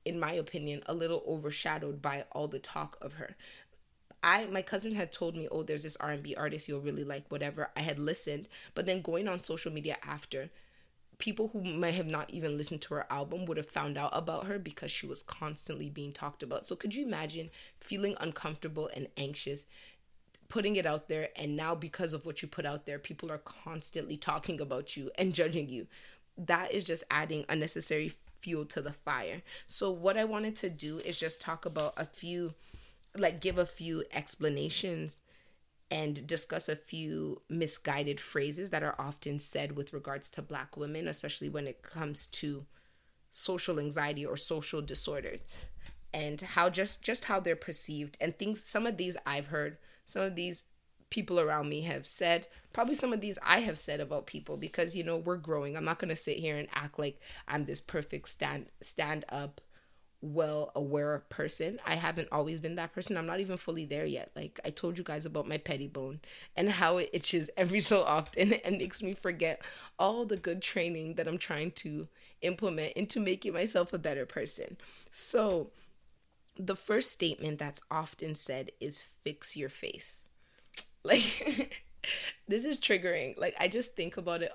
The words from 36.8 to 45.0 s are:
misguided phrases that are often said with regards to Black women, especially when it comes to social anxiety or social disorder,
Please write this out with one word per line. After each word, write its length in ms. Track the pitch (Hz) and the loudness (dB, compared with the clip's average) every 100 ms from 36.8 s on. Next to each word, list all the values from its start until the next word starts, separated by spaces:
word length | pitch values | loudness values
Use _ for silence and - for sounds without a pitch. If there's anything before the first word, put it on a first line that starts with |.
| - 160 156 156 156 - - | -4 -6 -4 -2 -2 -4 -2
misguided 720 | 165 156 - - 143 143 143 | 0 4 2 2 0 0 -2
phrases 500 | - 151 143 156 190 | -2 0 0 -2 -2
that 120 | 165 | 0
are 120 | 151 - | 0 -2
often 400 | 139 147 147 143 | -4 -4 -4 0
said 380 | - 143 147 147 | 2 0 -2 -4
with 160 | 139 | -6
regards 380 | 139 143 139 - | -6 -6 -6 -6
to 100 | - | -8
Black 380 | 143 143 139 - | -6 -6 -6 -6
women, 300 | 147 156 156 | -4 -2 -4
especially 420 | 147 147 - 147 | -4 -4 -4 -4
when 160 | 147 139 | -4 -4
it 160 | 120 | -8
comes 420 | - 160 151 147 - | -10 -6 0 2 2
to 380 | - 147 143 139 - - - _ _ - | 2 -2 -4 -8 -20 -20 -20 _ _ -8
social 480 | - - 180 - 156 | 0 2 2 2 0
anxiety 460 | 147 151 147 147 | 0 0 0 -2
or 120 | 147 147 | -2 2
social 420 | - 160 147 156 | 4 2 0 -4
disorder, 560 | 147 131 | 0 2